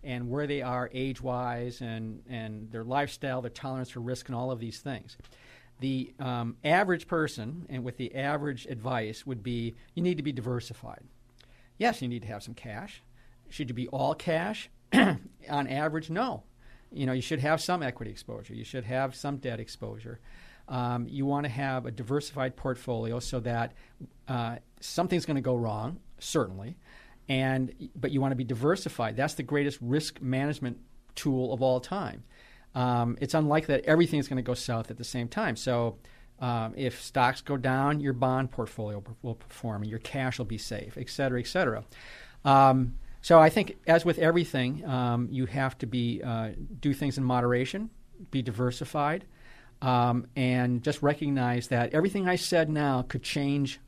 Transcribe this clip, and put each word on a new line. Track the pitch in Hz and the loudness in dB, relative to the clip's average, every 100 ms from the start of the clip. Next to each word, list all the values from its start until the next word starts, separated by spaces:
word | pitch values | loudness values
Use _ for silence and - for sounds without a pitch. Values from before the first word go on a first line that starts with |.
and | 143 123 123 | -8 -6 -4
where | 135 147 | -4 -2
they | 143 | -2
are | 127 123 123 | -2 -4 -4
age-wise | 127 135 127 127 123 123 120 123 120 | -4 -4 -4 -4 -4 -4 -4 -6 -8
and, | 120 113 110 107 - | -8 -6 -8 -10 -10
and | 123 110 107 107 | -10 -8 -10 -10
their | 113 | -10
lifestyle, | 113 135 143 - 139 127 | -2 0 -2 -4 -4 -4
their | 120 | -6
tolerance | - 135 131 123 | -8 -8 -6 -6
for | 123 | -8
risk, | 117 127 - | -6 -6 -6
and | 120 | -4
all | 127 | -4
of | 123 | -4
these | 117 - | -6 -8
things. | - 120 - - - - - - - - | -8 -8 -10 -20 -20 -20 -20 -20 -20 -6
The, | 131 131 127 - | -2 -2 -4 -6
um, | 131 120 117 117 | -6 -4 -4 -4
average | 147 175 202 175 - | 2 4 4 0 0
person, | 165 156 - 110 165 - | 0 0 -2 -8 -8 -10
and | 131 | -8
with | 123 120 | -8 -6
the | 127 135 | -8 -4
average | 139 147 147 127 - | -2 -2 -4 -8 -8
advice, | 123 117 127 110 110 - | -8 -4 -2 -4 -8 -8
would | 123 | -8
be | 113 120 117 117 - - | -4 -4 -4 -8 -12 -2
you | |
need | 175 170 | -2 0
to | |
be | 147 | -4
diversified. | 127 117 123 - - 117 - - - - - - - - - | -4 -4 -4 -6 -14 -14 -16 -20 -20 -20 -20 -20 -20 -20 -2
Yes, | 233 226 | 0 0
you | 123 | -4
need | 120 | -6
to | 104 | -8
have | 104 | -12
some | - 117 | -12 -14
cash. | 113 104 101 - - - - - - | -12 -12 -12 -16 -20 -20 -20 -20 -18
Should | - 135 | -8 -6
you | 120 | -6
be | 123 | -6
all | 135 135 - | -2 0 0
cash? | - 160 180 214 - - | 0 0 -2 -6 -10 -20
<clears throat> | _ | _
On | 247 196 135 - - - 147 135 | 6 6 4 -6 -20 -4 -2 -2
average, | 135 156 156 156 | 0 -2 -2 -4
no. | 165 254 123 - - - - - | -2 -2 -4 -12 -20 -20 -20 -16
You | - 131 | -4 -2
know, | |
you | 131 | -2
should | 120 156 | -2 -2
have | 143 156 | 2 0
some | - 180 | 0 -2
equity | 139 - 110 | -2 -6 -12
exposure. | 101 - 110 104 | -12 -12 -12 -12
You | 113 | -12
should | 110 131 107 | -8 -8 -4
have | 127 135 123 | -2 -2 -4
some | 143 139 | -6 -6
debt | 131 113 | -6 -6
exposure. | 113 - 107 107 113 117 - - - - - | -10 -10 -10 -10 -12 -14 -16 -20 -20 -20 -8
Um, | 127 123 120 120 | -4 -2 -2 -4
you | 139 139 | -2 0
wanna | 143 143 | 0 -2
have | 120 139 131 123 | -2 -2 -2 -4
a | |
diversified | 107 113 143 143 139 131 - | -8 -2 -2 -2 -4 -4 -2
portfolio | 139 123 - 117 113 120 | -4 -4 -4 -4 -2 -4
so | - 127 | -4 -4
that, | 117 117 120 - - - 160 - - | -2 -2 -2 -6 -20 -18 -18 -18 -6
uh, | 127 113 117 - - | -4 -2 -6 -14 -16
something's | - - 185 175 - | -6 0 2 2 0
gonna | 143 | 0
go | 135 123 | 2 0
wrong, | 117 107 113 170 - - | 0 -2 -4 -8 -14 -14
certainly, | - 160 107 95 110 131 - - - - - | -2 0 0 -4 -10 -12 -18 -20 -20 -20 -2
and, | 135 131 131 131 - - - | 2 2 2 0 -4 -14 -6
but | - | 0
you | 139 | 2
wanna | 135 127 | 2 0
be | |
diversified. | 120 120 143 190 - - 113 107 | -2 0 2 2 0 -2 -2 0
That's | 143 | -2
the | - | -2
greatest | 139 147 143 139 | -2 0 0 -2
risk | 120 143 151 - | 0 0 0 -6
management | 131 131 139 151 127 117 - - - - | -2 0 0 -2 -4 -6 -14 -20 -16 -4
tool | 151 131 127 | 0 2 2
of | 123 | 2
all | 131 127 | 4 2
time. | - 190 151 - - - - - - | 0 -4 -4 -8 -16 -20 -20 -20 -8
Um, | 127 123 123 120 - | 0 2 4 2 0
it's | 139 | 0
unlikely | 160 151 151 156 139 | 2 4 4 4 0
that | - | 6
everything's | 160 170 151 135 | 6 6 4 0
gonna | 131 | -2
go | 123 | -2
south | 123 - 117 113 | -4 -2 -2 -2
at | 113 | -8
the | |
same | 113 127 117 | -6 -4 -4
time. | - 214 113 | -2 -2 -2
So, | - 120 117 110 - - - - | 0 2 0 -2 -16 -20 -20 -6
um, | 127 117 113 - | -2 -2 -2 -2
if | 131 - | -4 -4
stocks | - - 123 135 | -4 4 4 4
go | - 139 | -2 0
down, | 131 131 139 151 | 2 2 2 2
your | 143 | 0
bond | 123 131 131 131 | 2 2 2 0
portfolio | - 110 - 107 104 | -2 -6 -4 -6 -6
p-, | 98 113 | -8 -10
will | 123 113 | -8 -8
perform, | - - 120 104 | -10 -8 -4 -4
and | 107 | -4
your | 113 | -6
cash | - 143 131 - | -6 -2 -2 -2
will | 107 | -4
be | 110 | -4
safe, | - 104 104 123 | -6 -8 -8 -10
et | 123 | -8
cetera, | - 139 123 | -2 0 0
et | 120 | 0
cetera. | 180 156 107 - - - - - - 143 | 2 2 0 -6 -18 -18 -18 -18 -2 6
Um, | 135 135 131 123 - - - | 10 10 8 2 -2 -8 -12
so | - 165 | 10 12
I | 156 | 12
think, | 185 180 - - | 8 0 -4 6
as | 170 170 | 6 6
with | 165 | 4
everything, | 160 170 160 - 123 151 170 | 6 6 4 2 0 -2 -2
um, | 127 123 120 120 | 0 2 2 0
you | 131 127 | -2 -2
have | 139 135 - | 0 -2 -2
to | 120 | -4
be, | 123 120 120 | 0 0 -2
uh, | 127 113 110 - - - | -2 -2 -4 -6 -10 -2
do | 147 | 0
things | 139 143 135 | 2 0 0
in | |
moderation, | 127 123 120 123 127 196 220 - - - 185 | 2 4 4 4 2 -2 -6 -10 -20 -18 -4
be | 135 | -2
diversified, | 123 104 123 120 120 151 143 175 - - - - - - | -2 0 0 0 -4 0 0 0 -6 -20 -20 -20 -20 -4
um, | 131 123 123 123 117 - | 2 4 4 2 -2 0
and | 127 127 123 120 | 2 4 2 2
just | 135 135 | 0 2
recognize | 143 147 147 139 123 123 120 | 2 2 0 2 2 0 0
that | 123 120 | 0 4
everything | 156 190 196 185 | 4 2 2 2
I | 180 | 2
said | - 175 156 | 4 4 4
now | 151 147 131 | 2 2 2
could | 123 123 | 0 -4
change | - - 139 143 135 - | -2 0 2 2 0 -2